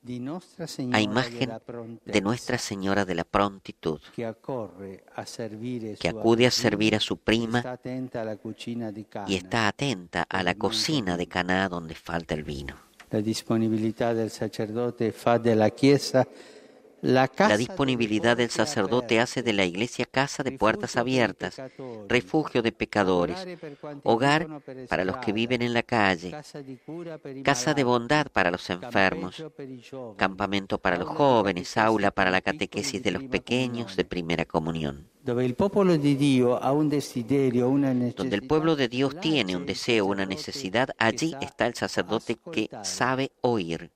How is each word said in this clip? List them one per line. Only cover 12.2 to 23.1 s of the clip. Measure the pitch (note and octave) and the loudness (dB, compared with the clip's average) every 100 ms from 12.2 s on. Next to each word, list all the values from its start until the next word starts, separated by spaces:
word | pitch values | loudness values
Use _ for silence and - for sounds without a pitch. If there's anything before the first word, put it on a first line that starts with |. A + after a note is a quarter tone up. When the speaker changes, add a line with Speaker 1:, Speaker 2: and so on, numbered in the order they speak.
| E2 | -4
Speaker 2:
el | D#2 | -6
vino. | D2 C#2 C#2 - _ _ - | -6 -8 -10 -14 _ _ -6
Speaker 1:
La | A2+ | -4
disponibilità | G#2+ A2 - A2+ A2+ A2 A2 G#2+ A#2+ | -2 -4 -2 0 2 0 -2 -2 -2
del | A#2 A2 | 0 -2
sacerdote | - A2 - A2 A2 B2 - A2+ | -4 -8 -6 -6 -4 -4 -2 -4
fa | - - A#2 | 0 2 4
della | A2+ A2 G#2+ | 4 6 4
Chiesa | - C3+ C#3 - C3 B2+ - - - - - - _ | 6 6 6 4 2 2 -2 -20 -20 -20 -20 -20 _
la | C#3 B2+ C3 | 2 4 4
casa | - G3+ | 4 4
Speaker 2:
La | G#3 | 4
disponibilidad | B2 - C#3 B2 A#2 G#2+ A2+ A#2+ | 0 0 0 2 2 2 4 4
del | A#2 | 2
Speaker 1:
delle | |
porte | - A2+ | 2 0
Speaker 2:
sacerdote | - F#2+ A#2 | 2 2 2
Speaker 1:
aperte, | A#2+ A2+ | 2 2
Speaker 2:
hace | B2 - | 2 0
de | A#2+ | 0
la | G#2 | 2
iglesia | F#2 F2 A#2+ - | 2 0 -6 -4
casa | A#2+ - C#3 - | -2 0 -2 -2
de | C3+ | -6
puertas | C3 G#2 A2 B2 B2+ | 0 0 2 -2 -2
Speaker 1:
refugio | |
per | A#2+ | 0
i | |
Speaker 2:
abiertas, | C3 A2 F#2 F#2 | 2 2 0 -10
Speaker 1:
peccatori, | - C3 - C3 A2+ G#2 | -10 -16 -14 -14 -14 0
Speaker 2:
refugio | A#2+ - D#3+ D3 B2+ | 0 2 -2 0 0
de | A2+ | 0
pecadores, | - A2 G#2+ F#2 | -2 -2 0 2